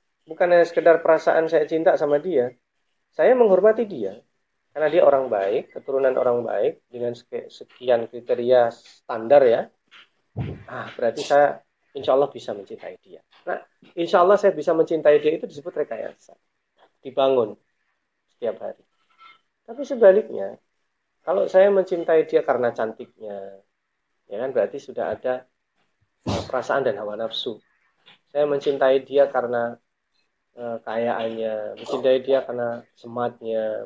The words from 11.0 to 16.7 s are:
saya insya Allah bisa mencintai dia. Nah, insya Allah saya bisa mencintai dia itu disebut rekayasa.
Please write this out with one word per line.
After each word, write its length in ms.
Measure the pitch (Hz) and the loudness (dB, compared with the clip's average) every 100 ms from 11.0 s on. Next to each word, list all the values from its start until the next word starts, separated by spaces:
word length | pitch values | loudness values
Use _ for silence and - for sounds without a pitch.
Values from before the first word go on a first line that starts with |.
| 120 113 - | -4 -4 0
saya 340 | 143 147 - _ _ _ 139 | 2 2 0 _ _ _ -10
insya 160 | 131 | -2
Allah 160 | 135 139 | 0 0
bisa 240 | 123 - | -4 -12
mencintai 420 | 101 98 110 90 90 | -10 -12 -16 -16 -18
dia. 180 | _ 85 _ _ - | _ -20 _ _ -10
Nah, 100 | 190 - _ _ - | -10 -12 _ _ -8
insya 240 | 170 185 | 2 4
Allah 160 | 180 202 | 6 4
saya 160 | 196 | 4
bisa 180 | 156 147 | 0 0
mencintai 460 | 160 160 160 151 147 | 0 0 2 4 4
dia 140 | 151 160 | 4 -2
itu 140 | - | -6
disebut 240 | 147 170 - | -14 -12 -8
rekayasa. 560 | 147 110 - - _ _ _ _ _ | -8 -8 -12 -14 _ _ _ _ _